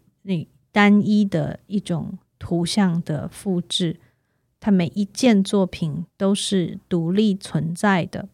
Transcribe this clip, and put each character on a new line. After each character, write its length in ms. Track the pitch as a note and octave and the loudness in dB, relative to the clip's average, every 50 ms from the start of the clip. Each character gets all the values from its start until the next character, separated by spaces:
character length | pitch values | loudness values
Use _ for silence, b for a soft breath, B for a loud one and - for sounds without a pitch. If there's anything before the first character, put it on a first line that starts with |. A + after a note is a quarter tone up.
| _ _ _ _ - | _ _ _ _ -8
那 240 | F#3+ F#3 D#3+ - - _ _ _ _ | -4 -4 -4 -4 -8 _ _ _ _
单 300 | - G#3 G3+ G#3 G#3 G#3 - | 2 4 6 6 6 6 4
一 200 | G#3 G#3+ G#3 G#3 | 4 2 2 2
的 340 | G3 - D#3+ C#3+ D#3 - - _ | 2 0 -2 -2 -4 -6 -10 _
一 120 | - F#3+ G3 | -8 -6 -6
种 380 | - - F3 D3 - - F#3 - _ _ _ | -4 -4 -4 -6 -6 -8 -12 -14 _ _ _
图 280 | _ - - F3 E3+ F3 | _ -8 -4 -2 -2 -2
像 360 | E3+ - A3 G3 F3+ E3 F3 - | 0 0 2 2 2 2 0 -2
的 240 | - D3+ C#3 C#3 | -4 -6 -6 -6
复 340 | E3 - - - G3+ F3+ F3 | -10 -12 -10 -6 -4 -4 -4
制， 380 | E3+ - - E3+ F3+ D#3+ - - _ _ _ _ _ _ _ _ _ _ _ _ | -4 -4 -4 -2 -2 -4 -4 -8 _ _ _ _ _ _ _ _ _ _ _ _
他 120 | - A3 | 0 2
每 160 | G3 F#3 E3+ - - | 2 2 2 0 -2
一 100 | G3+ G3+ | -4 -6
件 380 | - - - C4 B3 G#3+ G3 F#3+ | -6 -2 2 4 4 4 4 2
作 220 | - G#3 G3 F#3+ | 2 0 0 0
品 400 | F#3 - - E3+ D#3 C#3 E3 F3 - _ | 0 -2 -6 -6 -6 -6 -6 -10 -12 _
都 160 | - G3 G3 G3+ | -4 -2 0 0
是 460 | - - - G3+ F#3 E3+ - - - - - | -2 -2 -2 -2 -2 -2 -2 -6 -12 -8 -4
独 220 | F3+ E3+ D#3+ E3 | -4 -2 -2 0
立 240 | F#3 G#3 A3 G#3 F#3+ | 0 2 2 2 0
存 400 | G3 - - - D#3 D#3 E3 F3 | -2 -4 -6 -4 -4 -4 -4 -4
在 300 | - - G3+ G3 F3 D3+ | -2 0 0 2 0 0
的 240 | - - - G3 - | -4 -8 -10 -12 -14